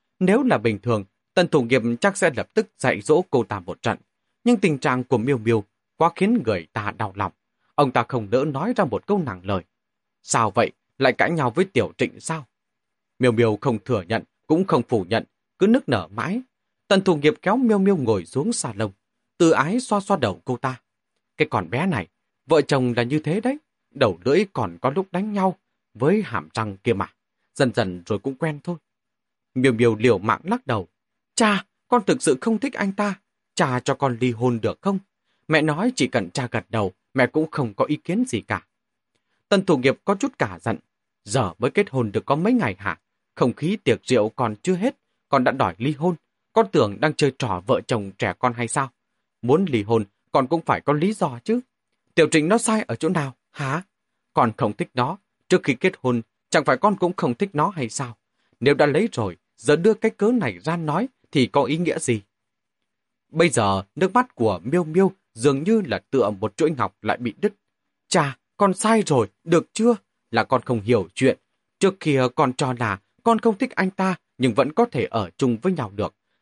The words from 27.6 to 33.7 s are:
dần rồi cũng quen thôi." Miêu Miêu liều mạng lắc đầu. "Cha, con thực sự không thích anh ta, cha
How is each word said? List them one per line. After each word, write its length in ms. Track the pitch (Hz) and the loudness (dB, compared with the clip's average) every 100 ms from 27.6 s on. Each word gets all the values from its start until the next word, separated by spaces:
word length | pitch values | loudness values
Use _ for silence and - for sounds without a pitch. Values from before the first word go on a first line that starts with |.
| 127 | 0
dần 280 | - - 90 - | 0 -4 -6 -6
rồi 120 | 104 | -6
cũng 160 | 135 | -6
quen 240 | 254 160 147 | -6 -6 -6
thôi." 120 | - 170 _ _ _ _ _ _ _ | -10 -12 _ _ _ _ _ _ _
Miêu 180 | 131 131 | 0 0
Miêu 240 | 110 120 107 | 2 2 4
liều 220 | 120 98 | 2 2
mạng 220 | 107 - | 0 -2
lắc 220 | 170 247 - | -4 -6 -4
đầu. 220 | 110 87 _ _ _ _ | -6 -6 _ _ _ _
"Cha, 300 | - 220 196 - _ _ | 0 0 0 -6 _ _
con 140 | 220 - | 0 0
thực 160 | - | 0
sự 160 | - 127 | 0 0
không 180 | 226 214 | 0 -2
thích 160 | 269 | -4
anh 180 | - 202 | -4 -4
ta, 280 | 196 208 190 _ _ _ | -2 -4 -6 _ _ _
cha 260 | - 147 | -2 0